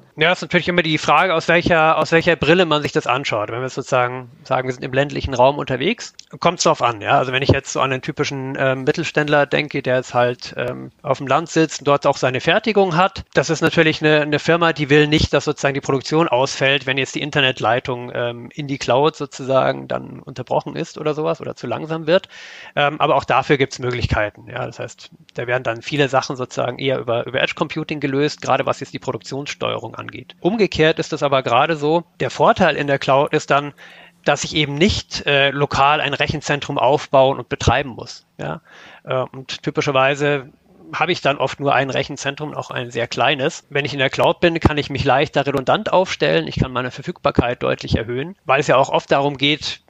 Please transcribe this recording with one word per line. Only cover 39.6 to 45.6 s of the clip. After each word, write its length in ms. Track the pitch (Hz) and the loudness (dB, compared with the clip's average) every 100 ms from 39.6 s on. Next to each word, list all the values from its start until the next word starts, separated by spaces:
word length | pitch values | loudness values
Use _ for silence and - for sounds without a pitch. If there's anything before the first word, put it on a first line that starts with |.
typischerweise 880 | - 151 143 135 135 143 147 143 135 - _ _ - | -6 -2 0 2 2 2 0 -2 -6 -18 _ _ -10
habe 200 | 160 165 | -4 -2
ich 100 | - | 0
dann 160 | 139 143 | 0 0
oft 220 | 131 - | -2 -2
nur 160 | 139 123 | 0 2
ein 160 | 135 | 0
Rechenzentrum, 640 | 131 135 139 - 143 151 127 | -2 -4 -6 -8 -8 -8 -8
auch 160 | - | -8
ein 180 | 131 120 | -8 -6
sehr 160 | 120 113 | -6 -4
kleines. 580 | - 120 147 143 - - | 0 0 2 -2 -4 -6
Wenn 160 | 143 139 | -4 -4
ich 80 | |
in 60 | 139 | -2
der 100 | 135 | -2
Cloud 300 | - 135 170 | 2 2 2
bin, 200 | 175 165 | 2 2
kann 200 | - 147 | 2 0
ich 100 | 139 | -2
mich 140 | 135 | -2
leichter 420 | 135 127 156 147 139 | 2 2 2 0 0
redundant 480 | 139 | 0